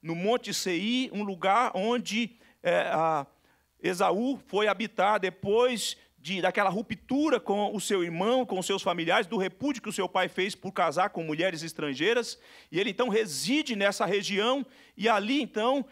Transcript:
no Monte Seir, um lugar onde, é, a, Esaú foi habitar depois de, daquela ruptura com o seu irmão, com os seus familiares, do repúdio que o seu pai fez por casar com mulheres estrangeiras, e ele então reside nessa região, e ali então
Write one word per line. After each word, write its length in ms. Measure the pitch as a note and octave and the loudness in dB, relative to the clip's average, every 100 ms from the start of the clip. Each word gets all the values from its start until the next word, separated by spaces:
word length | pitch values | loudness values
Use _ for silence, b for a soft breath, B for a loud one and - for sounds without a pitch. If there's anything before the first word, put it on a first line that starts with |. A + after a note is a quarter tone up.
no 140 | D#3+ E3 | -8 -2
Monte 360 | F#3+ A#3+ A3 | 0 0 0
Seir, 600 | F#3+ F#3+ E3+ G#3 B3 C4 | -4 -2 -2 0 -2 -2
um 80 | G3+ | -4
lugar 500 | G#3 F#3 F#3 G#3 B3 F#3+ | -6 0 2 4 4 0
onde, 600 | G#3 B3 F#3 G#3+ A#3+ B B B | 0 0 -2 -2 -2 B B B
é, 240 | F3 F3 F3 | 0 2 2
a, 360 | D#3 D#3+ D#3 C3+ b b b b _ | 2 2 0 -4 b b b b _
Esaú 640 | E3+ F3+ F#3+ F3+ B3 C4+ - | -4 2 2 2 -2 -4 -4
foi 200 | F#3 G#3+ | 0 2
habitar 520 | - A3+ - F#3+ G#3+ | 2 -2 0 2 2
depois 760 | F#3 F3+ G3 G#3+ B3 A#3+ - - b _ | 0 -4 0 4 4 2 -4 -8 b _
de, 240 | C#3+ F#3+ | -8 -2
daquela 280 | F3 F3+ G3+ | 0 2 0
ruptura 720 | F#3 A#3 G#3+ - C4+ D4+ B3 | 0 -6 -10 -4 0 2 2
com 360 | - G3+ G#3 G#3 | 0 0 0 -2
o 60 | |
seu 220 | - G3+ | -2 -2
irmão, 420 | F3 E3 G3 B3+ B3 | 0 -2 0 2 0
com 120 | F#3 | -2
os 80 | F3 | -2
seus 160 | G3 | -2
familiares, 460 | G3 F3 E3 F#3+ F#3+ | 0 -2 2 2 2
do 100 | A3+ | -2
repúdio 440 | F#3 - C#4 A#3 | -2 -2 -4 -4
que 80 | - | -6
o 40 | |
seu 160 | F3 F#3 | -4 -2
pai 180 | F#3+ F#3 | 0 0
fez 280 | - F#3+ - | 0 -4 -4
por 160 | - | -8
casar 380 | - E3+ D3 G3 | 0 0 2 -2
com 140 | - | -2
mulheres 380 | D#3+ D3+ F#3 E3 | -6 -2 -2 -2
estrangeiras, 800 | D#3+ - D3+ C3 E3+ A#3+ A#3 - B B B | -8 -6 -6 -2 0 0 -2 -8 B B B
e 80 | E3 | -4
ele 120 | G#3 | -2
então 180 | F#3+ B3 | -2 0
reside 640 | G#3 A3 C3+ D3 C#4+ D4 G#3+ | 0 -2 -4 0 0 0 0
nessa 300 | G3 G3+ G3+ | 0 0 0
região, 600 | G3 F3 G3 A3 C4+ C4 B B B | 0 -2 0 0 0 -4 B B B
e 140 | G#3 | 2
ali 320 | G#3+ G#3 C#4 | 2 2 -2
então 440 | A3+ G#3+ A3+ C#4 - | -2 -2 0 0 -2